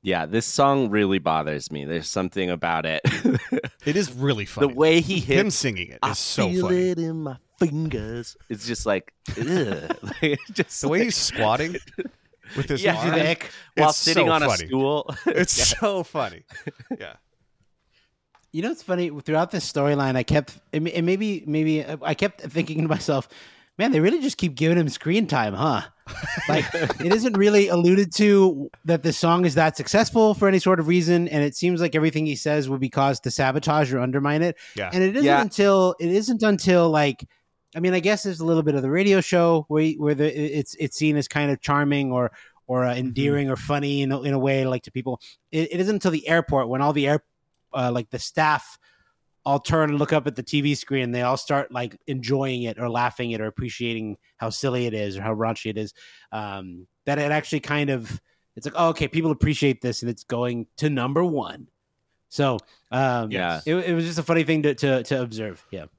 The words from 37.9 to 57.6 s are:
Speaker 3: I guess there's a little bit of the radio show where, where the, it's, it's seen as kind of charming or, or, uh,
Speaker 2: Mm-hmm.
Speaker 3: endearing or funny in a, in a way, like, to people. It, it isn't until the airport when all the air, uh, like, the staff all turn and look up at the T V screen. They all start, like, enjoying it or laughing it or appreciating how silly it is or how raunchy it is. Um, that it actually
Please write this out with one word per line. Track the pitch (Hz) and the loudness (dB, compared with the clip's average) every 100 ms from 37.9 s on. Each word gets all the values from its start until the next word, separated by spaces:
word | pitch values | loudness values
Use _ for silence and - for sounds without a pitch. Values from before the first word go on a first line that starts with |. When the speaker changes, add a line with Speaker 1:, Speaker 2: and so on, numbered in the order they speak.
Speaker 3:
I | 185 | 2
guess | 175 214 | 2 0
there's | 202 165 | -2 -4
a | |
little | 165 165 | 2 2
bit | 151 143 | 2 0
of | |
the | 131 | 0
radio | 160 202 196 | 2 4 4
show | - 180 170 165 151 | 4 4 4 4 2
where, | 151 156 156 | 2 2 2
where | 147 | 0
the, | 143 151 135 151 147 | 2 0 0 -2 -2
it's, | 131 - | -4 -6
it's | 151 - | -6 0
seen | 156 147 | 2 2
as | 139 | 0
kind | 147 143 | 0 0
of | 135 | 0
charming | - 143 143 143 139 | 0 0 2 0 0
or, | 127 123 - - _ - | 0 -2 -4 -20 _ -4
or, | 127 | -2
uh, | 127 | 0
Speaker 2:
Mm-hmm. | 123 | -2
Speaker 3:
endearing | 127 120 143 143 139 | -4 -2 0 0 0
or | 127 | -4
funny | - 147 143 139 | -2 -2 0 -2
in | 135 | 0
a, | 135 | -2
in | 135 | -2
a | 139 | 0
way, | 135 135 | 2 2
like, | 131 127 | 0 -2
to | - | -6
people. | 131 123 127 - _ _ | -8 -8 -8 -12 _ _
It, | 160 160 | -4 -2
it | 175 | -2
isn't | 185 208 | -2 0
until | 190 | 0
the | 160 143 | -2 2
airport | 165 - 143 117 | 0 2 -2 0
when | 131 | 0
all | 143 | 0
the | 147 139 | 2 2
air, | 151 _ _ _ _ _ | 0 _ _ _ _ _
uh, | 135 123 | -4 -2
like, | 120 113 | -2 -6
the | 120 | -10
staff | - - 156 147 - - _ _ _ _ _ _ - | -8 0 0 0 -4 -20 _ _ _ _ _ _ -2
all | 143 | -2
turn | - 160 156 | 0 0 2
and | 147 | 0
look | 143 | 0
up | 156 139 | 0 -2
at | 127 | -8
the | |
T | 113 147 | -4 -2
V | 143 143 | 0 -2
screen. | - 135 123 | -2 -4 -2
They | 123 | -2
all | 123 131 | -2 -2
start, | - 143 139 | -2 -2 -2
like, | 123 123 - - | -6 -8 -10 -8
enjoying | 131 117 139 135 127 | -8 -2 -2 0 -4
it | 120 110 | -6 -4
or | 120 | -4
laughing | 117 120 - 123 | 0 -2 -2 -6
it | 113 | -4
or | 110 | -6
appreciating | - 127 - 120 113 107 101 _ _ | -6 -10 -6 -6 -6 -8 -10 _ _
how | 113 | -8
silly | - 139 123 120 | -4 -2 -2 -2
it | |
is | 107 104 95 | -4 -6 -6
or | |
how | 107 | -6
raunchy | 107 113 110 113 | -2 -2 -4 -6
it | 104 | -6
is. | 107 - - - _ | -8 -10 -20 -20 _
Um, | 110 104 98 95 87 92 _ | -10 -10 -12 -14 -16 -20 _
that | - 143 | -4 -2
it | 147 | 0
actually | 151 - 151 | -2 -2 -6